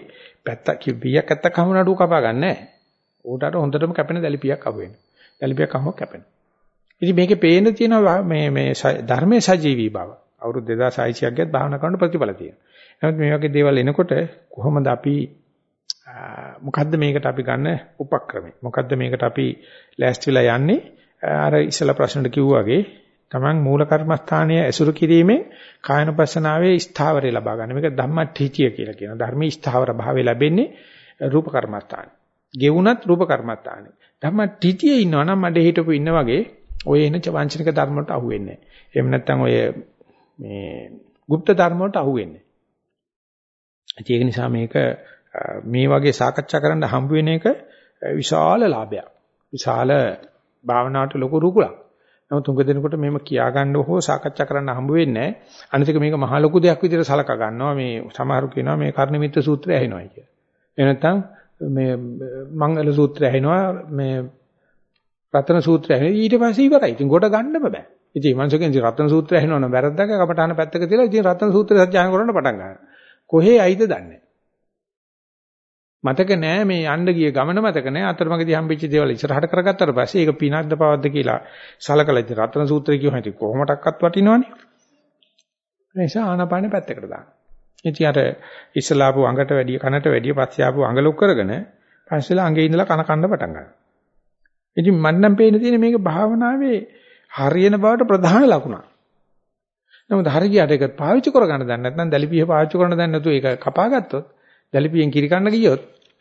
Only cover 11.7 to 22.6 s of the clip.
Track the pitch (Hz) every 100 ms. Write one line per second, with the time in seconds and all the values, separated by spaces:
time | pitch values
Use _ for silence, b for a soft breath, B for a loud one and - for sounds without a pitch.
11.7 | 139 156 185 175 170 113 92 85 - b
12.7 | b b b 156 156 147 151 151 143 143
13.7 | 135 131 143 180 - 165 - _ - 131
14.7 | 143 135 123 143 143 131 _ _ _ _
15.7 | _ - - - 117 90 - - - 143
16.7 | 147 151 160 147 143 143 127 123 127 151
17.7 | 170 - - 139 156 - 101 85 _ 120
18.7 | - 123 131 127 123 120 139 127 - b
19.7 | b b - 127 123 143 131 120 120 147
20.7 | 294 - _ b _ 151 151 147 151 151
21.7 | - 139 143 139 143 131 143 139 131